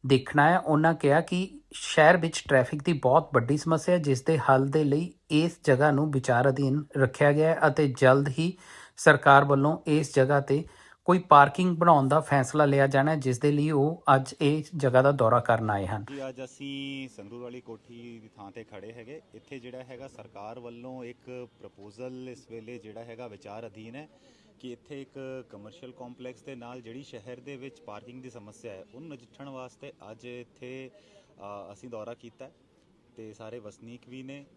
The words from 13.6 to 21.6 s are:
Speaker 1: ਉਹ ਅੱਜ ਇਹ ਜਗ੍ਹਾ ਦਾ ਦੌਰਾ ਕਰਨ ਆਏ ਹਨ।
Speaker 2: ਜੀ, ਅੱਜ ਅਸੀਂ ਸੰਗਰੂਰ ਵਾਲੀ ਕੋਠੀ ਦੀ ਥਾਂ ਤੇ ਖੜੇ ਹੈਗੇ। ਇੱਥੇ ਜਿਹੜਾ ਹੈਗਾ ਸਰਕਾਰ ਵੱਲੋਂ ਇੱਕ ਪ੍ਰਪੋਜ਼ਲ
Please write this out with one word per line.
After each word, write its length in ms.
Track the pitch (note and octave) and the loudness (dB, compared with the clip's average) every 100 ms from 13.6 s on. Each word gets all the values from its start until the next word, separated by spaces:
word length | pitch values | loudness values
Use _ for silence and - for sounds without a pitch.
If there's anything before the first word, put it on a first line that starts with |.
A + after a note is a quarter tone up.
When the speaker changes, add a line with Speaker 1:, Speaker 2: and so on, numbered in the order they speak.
| D3+ | 0
Speaker 1:
ਉਹ 320 | D3 C#3+ E3+ - | 0 0 -2 2
ਅੱਜ 200 | C3+ C3+ - | 2 2 -2
ਇਹ 240 | D3 D#3 D3+ E3+ | 0 0 -4 -4
ਜਗ੍ਹਾ 260 | C#3 B2+ | 2 4
ਦਾ 100 | C#3 | 4
ਦੌਰਾ 280 | C#3+ A2+ A#2+ | 4 2 2
ਕਰਨ 300 | - A#2 A2 | 2 0 0
ਆਏ 160 | G2+ F#2 | -4 -4
ਹਨ। 180 | G#2+ G#2 | -6 -8
Speaker 2:
ਜੀ, 200 | C#3 C3+ | -12 -12
ਅੱਜ 160 | B2 | -12
ਅਸੀਂ 640 | C3 - C#3 C#3 C#3 C#3 C3 | -16 -14 -12 -10 -10 -12 -14
ਸੰਗਰੂਰ 340 | - G2+ A#2+ | -16 -18 -16
ਵਾਲੀ 180 | B2 B2+ | -16 -16
ਕੋਠੀ 580 | B2 A2+ _ A#2 A#2+ A#2 | -16 -20 _ -20 -20 -20
ਦੀ 80 | G#2+ A2 | -20 _
ਥਾਂ 140 | G2+ | -20
ਤੇ 140 | G2 | -18
ਖੜੇ 280 | G#2+ G#2 G2+ | -18 -16 -16
ਹੈਗੇ। 280 | A#2 A2+ D#3 _ | -18 -18 -20 _
ਇੱਥੇ 240 | - _ C#3 | -20 _ -16
ਜਿਹੜਾ 260 | A#2+ B2+ | -14 -16
ਹੈਗਾ 240 | B2+ B2+ C3+ | -16 -16 -18
ਸਰਕਾਰ 520 | - A2 G2 G#2 A#2 | -20 -20 -16 -16 -14
ਵੱਲੋਂ 440 | A#2+ A#2+ B2+ C3 | -16 -16 -16 -14
ਇੱਕ 440 | A#2+ A#2+ - B2+ A#2+ | -16 -18 -18 -16 -16
ਪ੍ਰਪੋਜ਼ਲ 720 | _ | _